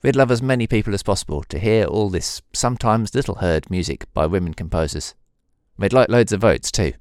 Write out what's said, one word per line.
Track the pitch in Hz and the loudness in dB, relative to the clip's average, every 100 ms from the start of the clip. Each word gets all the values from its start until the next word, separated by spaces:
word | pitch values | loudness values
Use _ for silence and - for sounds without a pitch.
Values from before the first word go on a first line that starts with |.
We'd | 127 | 2
love | 131 131 | 2 2
as | 123 | 2
many | 131 127 113 | 2 0 2
people | 113 107 | 0 0
as | 98 | -4
possible | - 98 - 73 | -2 -2 -2 -8
to | - - | -6 -4
hear | 107 110 95 | 2 2 2
all | 98 104 | 0 -2
this | 90 - - _ | -2 -6 -10 _
sometimes | - 127 123 117 113 107 | -2 -2 0 0 0 0
little | - 85 92 | -2 -4 -2
heard | 90 80 - | 0 0 0
music | 92 85 76 - | -4 -4 -6 -6
by | - 78 | -2 0
women | 92 87 | 0 -2
composers. | 76 80 85 80 - - - _ _ _ _ _ - | -6 -4 -2 -2 -4 -10 -16 _ _ _ _ _ -4
We'd | 98 | 2
like | 127 123 | 4 4
loads | 120 113 | 4 2
of | 104 | 4
votes | 110 65 - | 2 2 -2
too. | - 85 - | -2 -2 -4